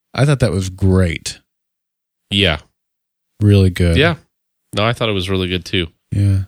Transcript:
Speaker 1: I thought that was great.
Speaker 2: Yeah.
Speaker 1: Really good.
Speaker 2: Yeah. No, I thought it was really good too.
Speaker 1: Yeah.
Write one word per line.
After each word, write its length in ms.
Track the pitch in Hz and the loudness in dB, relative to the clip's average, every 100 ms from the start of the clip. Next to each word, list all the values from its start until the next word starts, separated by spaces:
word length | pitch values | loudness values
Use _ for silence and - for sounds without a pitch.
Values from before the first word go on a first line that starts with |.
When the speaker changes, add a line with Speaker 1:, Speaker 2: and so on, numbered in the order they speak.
| _ | _
Speaker 1:
I 100 | - 139 | -2 0
thought 140 | 135 | 0
that 120 | 113 | 0
was 180 | 90 92 | -2 -4
great. 720 | 90 98 92 90 82 - - _ _ _ _ _ _ _ _ - | -2 2 2 2 -2 -10 -14 _ _ _ _ _ _ _ _ -4
Speaker 2:
Yeah. 300 | 98 92 76 - _ _ _ _ _ _ - | 0 0 -2 -8 _ _ _ _ _ _ -2
Speaker 1:
Really 280 | 104 101 95 | 4 4 4
good. 280 | 87 87 85 | 2 0 2
Speaker 2:
Yeah. 180 | 165 160 _ _ _ _ _ | 0 -2 _ _ _ _ _
No, 120 | 110 110 | -4 -2
I 80 | |
thought 160 | 120 113 | -2 -4
it 40 | |
was 160 | 98 92 | -4 -4
really 180 | 95 90 | -4 -2
good 160 | 90 87 | -4 -4
too. 220 | 98 82 _ _ | -4 -4 _ _
Speaker 1:
Yeah. 320 | 104 101 98 | -2 0 0